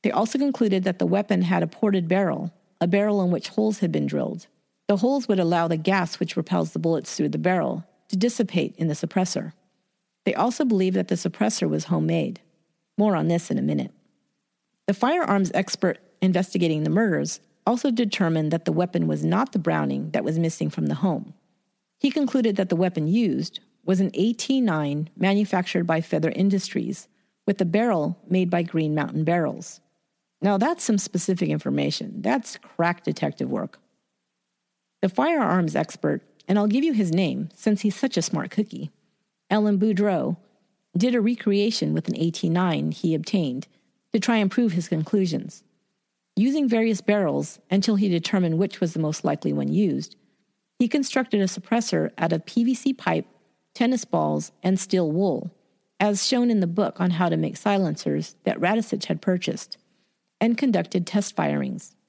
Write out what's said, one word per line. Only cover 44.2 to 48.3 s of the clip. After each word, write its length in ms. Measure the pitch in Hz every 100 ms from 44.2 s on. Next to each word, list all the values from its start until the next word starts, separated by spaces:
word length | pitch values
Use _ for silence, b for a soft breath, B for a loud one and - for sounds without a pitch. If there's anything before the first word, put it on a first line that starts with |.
| 214 226
and 140 | 196
prove 220 | - 233
his 160 | 175 160
conclusions. 720 | 160 160 208 185 - - - _ _ _ _ _ _ _ -
Using 300 | 240 294 269
various 360 | 226 226 202
barrels 560 | - 208 170 139 147 - _
until 260 | 196 190 202
he 120 | 202
determined 480 | 170 -